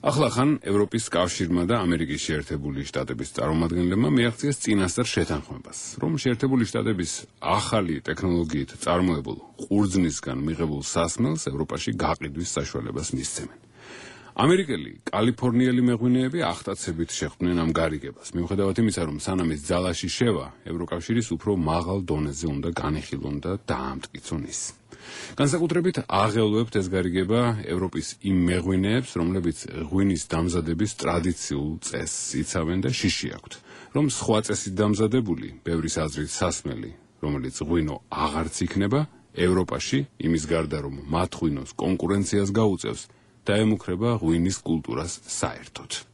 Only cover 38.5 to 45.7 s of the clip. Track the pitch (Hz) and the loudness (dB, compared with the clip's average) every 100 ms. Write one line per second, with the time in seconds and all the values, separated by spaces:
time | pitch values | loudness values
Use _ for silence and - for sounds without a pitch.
38.5 | - 87 98 101 135 151 - _ - 90 | -2 -2 2 2 2 0 -6 _ 0 4
39.5 | 92 90 - - 135 143 _ 80 82 76 | 4 2 -2 0 0 -2 _ 0 0 2
40.5 | 82 76 76 71 69 69 82 90 - 82 | 0 0 -4 -4 -8 -2 0 0 0 -2
41.5 | 71 65 - 90 92 85 101 92 101 98 | -2 -6 -2 0 0 2 2 2 2 2
42.5 | 104 107 90 - - - - _ _ - | 4 4 2 -4 -6 -12 -20 _ _ 0
43.5 | 104 107 107 - 90 117 117 80 85 87 | 4 4 2 0 0 0 2 2 4 2
44.5 | 92 - 80 - 60 80 - - - - | 0 0 0 0 -4 -4 -8 -8 -4 -4
45.5 | - - | -4 -16